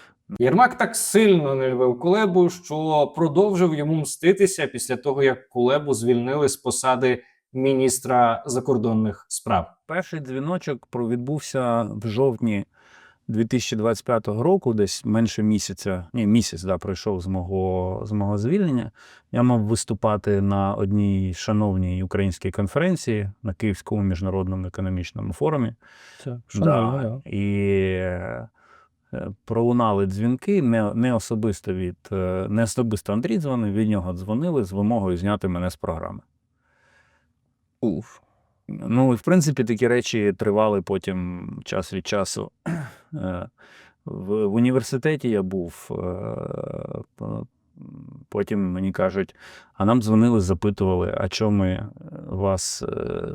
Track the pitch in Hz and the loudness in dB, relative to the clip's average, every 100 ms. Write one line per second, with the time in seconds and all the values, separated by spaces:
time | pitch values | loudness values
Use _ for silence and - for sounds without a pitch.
0 | - _ - 101 123 170 247 247 220 - | -20 _ -14 0 4 6 4 4 -2 -2
1 | - - 214 180 143 135 131 123 127 123 | 0 6 6 6 4 0 0 2 2 2
2 | 170 202 208 180 175 - - 156 156 151 | 2 2 4 4 4 2 -6 -4 0 2
3 | 135 - 165 151 208 185 180 151 151 160 | 2 2 2 4 4 4 2 2 0 0
4 | 143 - 170 190 190 - 143 120 - 123 | -2 2 2 6 4 2 -4 -4 -4 -2
5 | 143 139 135 127 - 123 120 143 147 117 | -2 2 4 2 -2 2 4 4 2 0
6 | 117 120 123 143 139 - 127 - 131 123 | 2 2 2 0 0 0 -4 -2 0 2
7 | 127 123 - _ _ 131 135 135 131 127 | 2 0 -4 _ _ -2 0 2 2 0
8 | 131 123 120 113 147 123 123 123 117 110 | 0 4 4 2 -2 -4 0 2 2 2
9 | 110 98 - - - 92 87 _ - 170 | 0 -4 -10 -10 -2 -2 -2 _ -8 -6
10 | 180 160 131 131 147 185 - 123 - 123 | -6 -8 -8 -6 -4 -4 -4 -8 -6 -4
11 | 117 120 127 151 - 135 123 117 107 107 | -2 -2 -2 -6 -4 -2 0 0 0 -4
12 | 110 107 135 113 117 101 - _ _ - | -4 2 2 2 0 0 -4 _ _ -20
13 | - _ - 113 113 127 - 110 110 107 | -20 _ -4 0 2 0 0 0 0 0
14 | - 117 110 107 143 196 135 107 98 - | 0 -2 0 0 2 2 2 2 0 0
15 | 117 110 113 - 107 107 - 98 104 90 | 0 2 2 2 2 2 0 -6 -4 -4
16 | 87 123 104 117 107 80 92 90 98 92 | -4 -2 4 4 2 -2 -2 -2 -2 -4
17 | 110 95 90 95 90 95 92 92 92 92 | -2 -2 -2 -4 -2 -2 0 0 -2 -4
18 | - 104 101 104 113 196 180 127 107 - | -4 -2 0 0 0 0 2 0 -4 -10
19 | - - _ 120 123 120 107 110 - 110 | -20 -20 _ 2 4 4 2 0 -2 -2
20 | 113 104 107 101 98 98 98 101 98 104 | 0 0 2 2 2 2 0 0 0 2
21 | 101 95 95 87 - 104 104 92 90 90 | 2 0 -2 -4 -2 0 2 0 0 -2
22 | 92 101 98 87 101 - 101 143 180 175 | -2 0 0 -2 -4 -4 -2 0 0 0
23 | - 107 98 104 110 92 107 95 - 110 | -2 -2 -4 -6 -8 -4 -2 -2 -4 -2
24 | 98 90 98 95 92 92 92 - 95 92 | 0 0 -2 -2 -2 -4 -6 -6 -4 -4
25 | 85 - 101 - 151 151 113 113 _ - | -6 -8 -8 -2 0 0 -2 -4 _ -20
26 | - - 135 123 - 202 165 127 113 135 | -20 -16 -12 -12 -8 0 2 4 2 0
27 | 117 123 - 101 101 101 101 98 95 92 | -4 -6 -8 -4 0 0 2 2 2 0
28 | 92 90 92 120 113 _ _ _ _ _ | -2 -4 -6 -10 -12 _ _ _ _ _
29 | _ - 90 104 - 113 120 120 113 101 | _ -10 -10 -12 -6 0 2 2 2 2
30 | 98 95 117 127 - 202 131 113 104 113 | 0 0 -2 -2 0 2 2 2 2 0
31 | 123 117 - 113 110 98 - 92 90 90 | 0 0 -2 -2 -2 -2 -4 -4 -4 -6
32 | - 95 92 92 104 104 113 - 117 104 | -8 -4 -2 -2 -2 0 0 0 -2 -2
33 | - 104 165 220 151 123 104 101 107 104 | -2 -2 0 -2 -2 -2 -2 0 2 0
34 | 87 90 92 110 170 151 95 95 104 117 | -2 -6 -4 -2 0 -2 -2 0 0 0
35 | 95 87 98 104 95 87 90 - - 82 | 0 0 0 0 -2 -2 -4 -4 -6 -6
36 | - - - _ _ _ _ _ _ _ | -8 -12 -18 _ _ _ _ _ _ _
37 | _ _ _ _ _ _ _ _ 117 80 | _ _ _ _ _ _ _ _ -2 -2
38 | - - _ _ _ _ - 101 - 120 | -6 -18 _ _ _ _ -14 -10 0 4
39 | 131 117 - 180 156 139 117 113 120 120 | 4 2 4 4 4 2 0 2 2 2
40 | 123 117 104 92 107 104 110 101 87 95 | 0 0 0 0 0 2 2 2 0 -4
41 | - 92 90 90 92 - - - 92 95 | -4 -4 -6 -8 -10 -12 -6 -6 -4 -8
42 | - 104 95 - 104 - - 165 127 - | -4 -2 -2 -6 -10 -10 -8 -8 -8 -16
43 | _ 151 185 180 - _ - - - _ | _ -8 -6 -6 -10 _ -20 -20 -20 _
44 | - 101 95 107 104 110 123 127 113 131 | -14 -10 -4 -2 0 2 2 2 0 -2
45 | 156 151 123 104 92 95 85 - - - | -2 -2 0 0 0 -4 -6 -10 -10 -8
46 | 90 90 98 57 - - - 50 50 50 | -6 -6 -8 -8 -8 -8 -8 -10 -10 -12
47 | - - - 107 120 _ _ - - - | -14 -12 -8 -8 -10 _ _ -20 -20 -18
48 | 78 - - 104 98 104 95 90 95 - | -18 -20 -6 -4 -2 -2 -2 -2 -4 -2
49 | 92 95 90 - - - - - 101 123 | -2 -2 -4 -8 -20 -20 -16 -2 2 2
50 | 107 110 117 117 92 92 104 101 95 90 | 4 4 6 4 2 0 0 0 0 2
51 | 87 - 98 - 110 101 92 92 98 - | 0 -2 -4 0 2 2 2 0 -6 -14
52 | - - - 92 98 95 - - - - | -18 -16 -8 -2 0 0 -4 -6 -6 -6
53 | - - - | -6 -6 -6